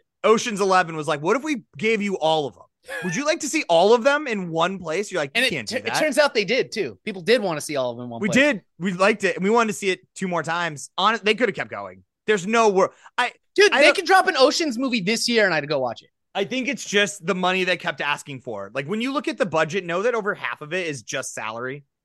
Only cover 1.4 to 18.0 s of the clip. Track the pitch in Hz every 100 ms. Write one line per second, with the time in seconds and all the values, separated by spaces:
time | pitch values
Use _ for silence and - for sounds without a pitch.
1.4 | 311 262 - 143 220 220 202 185 156 156
2.4 | 135 - - _ - 262 180 170 294 320
3.4 | 294 311 - 165 196 240 247 285 302 208
4.4 | 180 160 170 190 170 170 214 180 147 233
5.4 | 254 147 196 240 220 285 302 262 285 240
6.4 | 196 247 165 220 147 101 - 190 170 247
7.4 | 196 151 - 143 123 120 123 117 214 247
8.4 | 294 220 - - 180 175 196 226 190 160
9.4 | 185 233 226 - 196 180 _ - 190 175
10.4 | 165 170 170 143 - - 196 220 196 220
11.4 | 240 151 120 104 98 95 _ _ - 214
12.4 | 180 233 220 190 190 - - - 247 -
13.4 | _ - 403 269 302 - 330 381 359 302
14.4 | 269 - 320 220 269 226 180 226 240 233
15.4 | 202 160 143 147 123 113 - _ _ 190
16.4 | 202 254 254 247 - 202 202 - 165 185
17.4 | 180 185 185 175 170 151